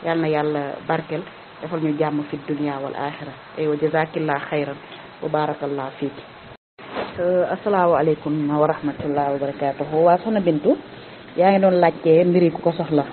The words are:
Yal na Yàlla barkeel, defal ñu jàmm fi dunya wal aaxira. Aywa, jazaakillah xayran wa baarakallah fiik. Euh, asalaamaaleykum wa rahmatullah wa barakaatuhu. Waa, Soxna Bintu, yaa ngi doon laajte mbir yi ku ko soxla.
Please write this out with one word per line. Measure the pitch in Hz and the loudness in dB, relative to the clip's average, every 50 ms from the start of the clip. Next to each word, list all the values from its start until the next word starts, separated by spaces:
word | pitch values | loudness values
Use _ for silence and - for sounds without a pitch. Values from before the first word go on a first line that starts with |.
| - | -2
Yal | 170 165 165 | -2 -2 0
na | 160 156 | 0 0
Yàlla | 156 151 147 151 151 147 143 139 - - - - | 0 0 0 -2 -2 -4 -4 -6 -8 -10 -4 -2
barkeel, | 160 160 160 - 160 156 190 - - - - - - - | -2 -2 -2 -4 -8 -8 -8 -10 -16 -20 -20 -20 -18 -14
defal | - 160 175 165 | -12 -8 -6 -4
ñu | 156 156 151 147 | -2 -2 0 0
jàmm | 160 151 147 147 147 - | 0 -2 0 -4 -4 -6
fi | - 143 143 - | -8 -10 -6 -6
dunya | 151 143 147 147 139 135 139 | -4 -4 -2 -4 -4 -4 -6
wal | 139 - | -8 -6
aaxira. | - 139 143 151 - 151 147 127 - - - - - | -6 -6 -8 -8 -10 -14 -14 -16 -16 -20 -16 -8 -4
Aywa, | 156 151 147 147 | -2 -2 0 0
jazaakillah | 151 156 156 160 160 160 - 170 160 151 143 139 - - | 0 0 2 2 0 0 -2 -4 -2 -2 -2 -2 -4 -4
xayran | - 151 143 139 139 143 - - - - - - - - - | -2 -2 -2 -4 -6 -12 -14 -18 -18 -18 -18 -20 -16 -10 -6
wa | 156 | -2
baarakallah | 151 151 151 151 147 151 147 139 143 139 135 131 135 - | -2 0 0 -2 -2 -4 -4 -4 -4 -4 -6 -8 -6 -6
fiik. | 147 139 - - - - - - - - - - _ _ _ - - - - - - - - - | -6 -6 -6 -8 -18 -18 -20 -20 -20 -20 -20 -20 _ _ _ -20 -18 -12 -10 -8 -8 -8 -6 -2
Euh, | 175 175 180 180 175 - 180 | 0 2 2 2 2 2 -2
asalaamaaleykum | 185 - 214 202 190 180 170 170 139 147 160 151 151 - 151 147 156 147 143 | -4 0 0 2 4 4 4 4 4 4 2 0 0 -2 -4 -2 -2 0 0
wa | 147 151 151 156 | 2 2 2 2
rahmatullah | 156 - - 147 143 - - 151 143 143 143 143 139 | 2 0 -2 -6 -6 -4 -4 -2 0 0 0 0 0
wa | 139 | -2
barakaatuhu. | 139 139 139 - 147 139 139 - 147 147 156 156 165 | -2 -4 -4 -2 -4 -4 -2 -2 -6 -2 2 4 6
Waa, | 175 175 175 | 6 6 4
Soxna | - 226 220 208 | 2 0 -2 0
Bintu, | 190 175 160 147 - 202 294 - - - - - - - - - - - - - | 2 2 0 2 4 2 2 2 0 -14 -18 -18 -18 -18 -18 -20 -20 -12 0 2
yaa | 175 190 | 4 6
ngi | 196 196 | 6 6
doon | 196 190 185 180 | 6 6 6 6
laajte | 175 165 160 - - 165 160 160 180 | 4 4 2 2 4 6 6 6 6
mbir | 180 175 180 175 | 6 6 6 4
yi | 165 | 4
ku | 165 - | 2 2
ko | - 170 | -2 -2
soxla. | 165 160 170 156 160 147 139 - | 0 0 -4 0 0 0 0 0